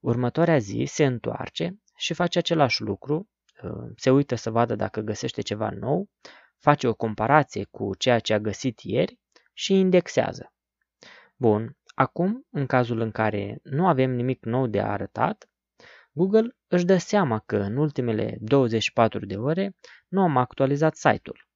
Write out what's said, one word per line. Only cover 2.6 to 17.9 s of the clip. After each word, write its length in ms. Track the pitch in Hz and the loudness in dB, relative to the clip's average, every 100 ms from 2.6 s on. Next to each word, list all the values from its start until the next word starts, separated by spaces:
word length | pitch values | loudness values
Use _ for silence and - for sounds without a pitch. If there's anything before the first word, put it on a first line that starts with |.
| 135 - | 2 2
lucru, 460 | 110 101 - 151 208 _ _ _ | -4 -6 -4 -4 -4 _ _ _
uh, 300 | - - 113 110 | -12 -10 -12 -2
se 140 | - | 4
uită 240 | 135 139 | 4 4
să 160 | 120 - | -2 -2
vadă 240 | 113 120 | 0 0
dacă 260 | 113 101 107 | 0 -4 -4
găsește 400 | 107 107 113 - | -6 -6 -6 -6
ceva 300 | - 104 110 | -6 -4 -4
nou, 380 | 98 113 165 208 _ - - _ _ | -4 -2 -2 -4 _ -20 -20 _ _
face 300 | - 147 127 | 2 2 0
o 60 | |
comparație 720 | 110 113 104 110 151 139 104 | -2 -4 -2 2 2 2 -6
cu 300 | 101 - 101 | -10 -6 -6
ceea 240 | 101 - 120 | -2 0 0
ce 160 | - | 2
a 40 | 107 | -2
găsit 420 | 107 98 131 110 | -2 -4 -6 -6
ieri 380 | - 123 - - _ _ _ | -4 -2 -2 -4 _ _ _
și 220 | - - | -10 0
indexează. 760 | 190 190 180 - - 117 - - _ _ _ _ _ - - _ _ | 2 6 4 2 -2 -2 -6 -14 _ _ _ _ _ -20 -20 _ _
Bun, 400 | 120 104 117 - _ | 2 2 -2 -12 _
acum, 520 | - - - 180 240 _ | -2 -2 0 -2 -4 _
în 160 | 190 135 | -6 0
cazul 340 | 131 120 117 | 0 2 -2
în 100 | 113 | -4
care 480 | 107 110 104 101 107 | -2 -2 -2 -6 -10
nu 240 | - 139 185 | -8 -2 0
avem 240 | 135 131 | 2 2
nimic 340 | 127 123 131 | 0 -2 -4
nou 220 | 113 123 131 | -2 -2 0
de 140 | 101 | 0
arătat, 680 | 107 101 101 - 123 214 - _ _ _ - - _ | -2 -4 -8 -2 -2 -2 -14 _ _ _ -20 -20 _
Google 440 | 143 190 220 226 _ _ | -2 2 2 2 _ _
își 180 | 180 | 0
dă 120 | 175 185 | 4 2
seama 420 | - 208 160 110 | 4 0 2 0
că 180 | - 107 | -2 -2
în 200 | 98 123 | -2 0
ultimele 600 | 151 | -2